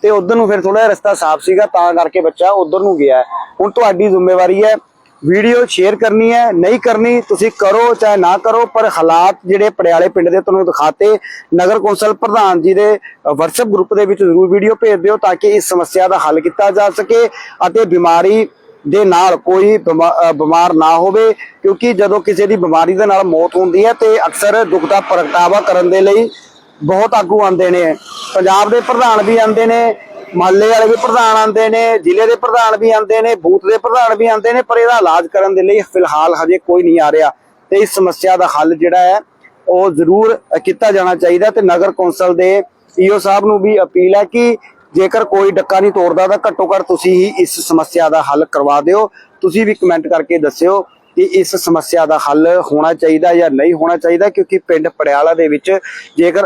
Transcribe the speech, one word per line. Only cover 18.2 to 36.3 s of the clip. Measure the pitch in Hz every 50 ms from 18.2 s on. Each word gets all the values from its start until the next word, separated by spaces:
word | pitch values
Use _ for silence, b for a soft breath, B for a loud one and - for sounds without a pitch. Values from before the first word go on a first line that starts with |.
| 175 190 208 220 220 - - _ _ _ - _ _ 147
ਦੇ | 143 202 208
ਨਾਲ | 190 175 175 185 185 180 -
ਕੋਈ | - 180 185 190 190 208 220 208
ਬਿਮਾ-, | - 202 165 160 165 170 156 160 170 165
ਅ, |
ਬਿਮਾਰ | 160 143 156 151 165 165 175 180 165
ਨਾ | 160 160 160 165 165
ਹੋਵੇ, | 175 196 190 214 226 226 214
ਕਿਉਂਕਿ | - - - - _ - 196 185 170 226 240 233
ਜਦੋਂ | 180 208 202 208 208
ਕਿਸੇ | 175 - 202 170 208 196
ਦੀ | 214
ਬਿਮਾਰੀ | 202 175 170 160 165 165 170 190
ਦੇ | 185 214
ਨਾਲ | 208 196 190 196
ਮੌਤ | 185 165 160 170 170 -
ਹੁੰਦੀ | 180 185 180 165 185 208
ਹੈ | 226 233
ਤੇ | 226 226 220 220 220 214
ਅਕਸਰ | 165 - - - 202 208 220 226
ਦੁੱਖ | 175 160 190 156
ਦਾ | 165 196 196
ਪ੍ਰਗਟਾਵਾ | 185 - 196 175 165 147 143 175 175 175 190 208
ਕਰਨ | 208 - 185 180 180 180
ਦੇ | 180 190
ਲਈ | 196 196 196 220 233 220 B B B B B B B _ _ _ 151
ਬਹੁਤ | 147 190 190 214 226 220
ਆਗੂ | 220 202 170 202 214 208
ਆਉਂਦੇ | 190 185 170 185 180
ਨੇ। | 180 180 175 160 151 - - - - - - - -
ਪੰਜਾਬ | 196 185 190 190 196 208 208
ਦੇ | 202 240
ਪ੍ਰਧਾਨ | - - 254 233 254 233 220 214 214
ਵੀ | 202 226 226
ਆਉਂਦੇ | 220 214 220 220 226
ਨੇ, | 226 226 233 233 233 214 - - - - - - - -
ਮਹੱਲੇ | 175 175 185 190 196 214 220
ਵਾਲੇ | 226 220 220
ਵੀ | 220 226 226 -
ਪ੍ਰਧਾਨ | 233 226 233 233 220 220 220
ਆਉਂਦੇ | 220 214 208 214 226 220
ਨੇ, | 220 226 233 226 226 214
ਜ਼ਿਲ੍ਹੇ | 165 170 180 202 226 220
ਦੇ | 233
ਪ੍ਰਧਾਨ | - 240 233 220 240 226 220 220 208
ਵੀ | 220 220
ਆਉਂਦੇ | 220 214 214 196 220 226
ਨੇ, | 220 233 233
ਬੂਥ | 190 156 170 185 196 - 190
ਦੇ | 220 214
ਪ੍ਰਧਾਨ | 196 240 226 254 240 226 220 208
ਵੀ | 226 233
ਆਉਂਦੇ | 220 214 196 233 240
ਨੇ, | 247
ਪਰ | 226 - 233 233
ਇਹਦਾ | 233 233 240 233
ਇਲਾਜ | 202 170 160 175 170 160
ਕਰਨ | - 202 190 196 196
ਦੇ | 190 185
ਲਈ | 190 202 214
ਫਿਲਹਾਲ | 190 - - 185 185 151 147 151 160 170